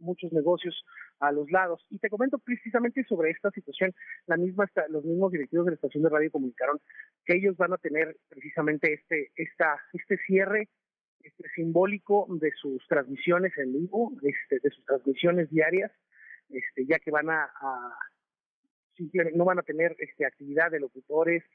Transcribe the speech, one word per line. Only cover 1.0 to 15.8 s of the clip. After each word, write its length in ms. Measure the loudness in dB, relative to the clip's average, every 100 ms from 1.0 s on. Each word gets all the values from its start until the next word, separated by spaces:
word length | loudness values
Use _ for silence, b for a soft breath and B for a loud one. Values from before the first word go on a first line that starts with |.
| B _
a 100 | 0
los 180 | 0 0
lados. 340 | 2 2 -2 _
Y 100 | -6
te 120 | -4
comento 280 | 0 0 0
precisamente 680 | -4 -6 -2 0 0 -2
sobre 260 | -2 0 0
esta 220 | 0 -4
situación, 420 | -4 -10 -2 -2 B B B -2
la 100 | 0
misma 280 | 0 0
esta-, 240 | 0 0 -2
los 160 | -2
mismos 260 | -2 0 2
directivos 360 | 0 0 0 0
de 60 |
la 40 | 0
estación 260 | -4 2
de 80 | 2
radio 220 | 4 2
comunicaron 480 | 0 -4 -2 -2 -2 B B B _ 0
que 100 | 2
ellos 200 | 2 2
van 180 | 0
a 40 | 0
tener 380 | -2 -2 -2 -4 _
precisamente 640 | -18 -8 -2 0 2 0
este, 380 | -2 _ -4 -4 -8
esta, 440 | -10 0 0 0 -6
este 240 | -14 -4 -4 2
cierre, 420 | 2 4 0 -2 _ _ _ _ _
este 260 | -20 -20 -12
simbólico 720 | -6 0 4 2 0 2 2 2
de 220 | -2 -2 -2
sus 240 | -6 -8 0
transmisiones 680 | 0 0 -2 2 2 2 -2
en 160 | -2
vivo, 380 | -2 -2 -2 -2 0
este, 360 | -2 -2 -2 0
de 100 | 0
sus 140 | -2
transmisiones 640 | -2 0 0 2 2 2 2
diarias, 420 | 2 2 2